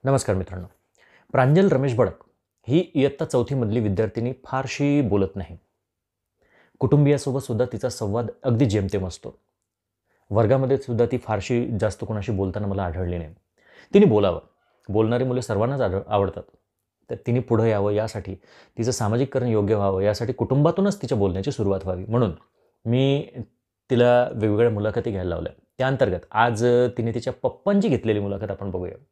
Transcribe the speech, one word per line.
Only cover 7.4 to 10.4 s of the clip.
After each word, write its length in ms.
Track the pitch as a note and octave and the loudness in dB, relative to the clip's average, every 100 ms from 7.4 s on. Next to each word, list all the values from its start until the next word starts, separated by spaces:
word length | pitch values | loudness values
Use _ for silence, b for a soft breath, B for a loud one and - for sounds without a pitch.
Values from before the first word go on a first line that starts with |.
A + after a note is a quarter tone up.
| - A2+ | -4 -2
तिचा 240 | B2+ A#2 B2+ | -2 -2 -6
संवाद 420 | - G#2 A2 A#2 - | -4 -4 -2 -4 -6
अगदी 220 | C3 A2+ | -2 2
जेमतेम 420 | B2+ G#2 F#2+ G2+ F#2 | 2 2 0 -4 -6
असतो. 340 | - - - _ _ _ _ _ _ _ _ _ | -10 -16 -18 _ _ _ _ _ _ _ _ _
वर्गामध्ये 480 | G2+ | 2